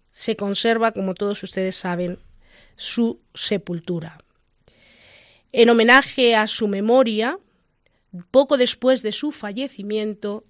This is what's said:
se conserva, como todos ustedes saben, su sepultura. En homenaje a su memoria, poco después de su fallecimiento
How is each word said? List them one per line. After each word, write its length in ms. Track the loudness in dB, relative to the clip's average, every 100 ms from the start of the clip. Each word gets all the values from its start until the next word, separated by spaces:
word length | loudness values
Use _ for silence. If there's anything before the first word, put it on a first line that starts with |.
| _
se 240 | -8 -6
conserva, 560 | -4 -4 -2 0 0 0
como 240 | -2 -4
todos 260 | -4 -4 -6
ustedes 320 | -8 -6 -4 -4
saben, 420 | -6 -4 -6 -8 -16 -20 _ _ _
su 460 | -14 -6 -2 -2 -4 _
sepultura. 840 | -10 -4 -4 -4 -8 -6 -8 -10 -16 _ _ _ _ _ _ _ _ _ -20 _ _ _
En 180 | 4 6
homenaje 640 | 6 6 6 4 2 2
a 140 | 4 0
su 180 | -2 -4
memoria, 720 | -2 2 4 4 0 -4 -6 _ _ _ _ _ _ _ -20 0
poco 240 | 2 4 2
después 460 | 0 0 0 0
de 100 | -2
su 180 | -6 -8
fallecimiento 1120 | -8 -10 -8 -10 -10 -6 -4 -4 -6 -8 -10